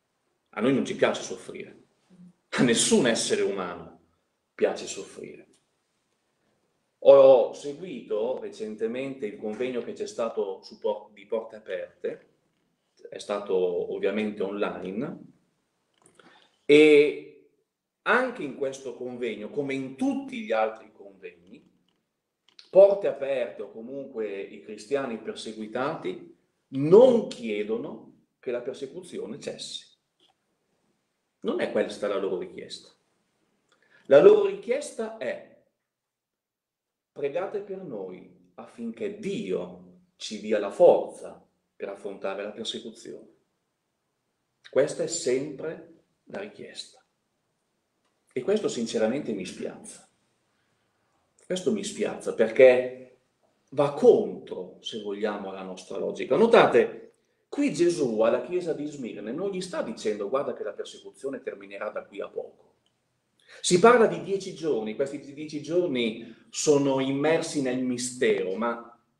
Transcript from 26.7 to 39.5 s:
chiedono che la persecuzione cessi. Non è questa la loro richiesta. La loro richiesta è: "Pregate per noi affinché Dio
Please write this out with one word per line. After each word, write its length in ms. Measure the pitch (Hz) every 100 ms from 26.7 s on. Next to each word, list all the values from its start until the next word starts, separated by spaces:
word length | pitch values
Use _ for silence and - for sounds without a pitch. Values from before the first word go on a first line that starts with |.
| 135 151 202 262 226 180
chiedono 840 | 123 113 104 104 120 156 - - - _ _
che 120 | 127
la 120 | 120
persecuzione 760 | 131 120 135 170 - - 95 -
cessi. 480 | - - - - - _ _ _ _ _ _ _ _ _ _ _ _ _ _ _
Non 200 | 202 349
è 100 | 107
questa 380 | 110 95 - 101
la 80 | 98
loro 220 | 95 90
richiesta. 500 | 92 - - - - _ _ _ _ _ _ _ _ _ _ _ -
La 160 | 143
loro 240 | 202 214 196
richiesta 720 | - 226 285 - - 220 226
è: 440 | 113 - - _ _ _ _ _ _ _ _ _ _ _ _ _ _ _ _
"Pregate 480 | 135 139 170 196 202
per 220 | 202 190
noi 520 | 170 104 92 90 - - _
affinché 640 | - 117 - 117 - 104 101
Dio 880 | 185 151 92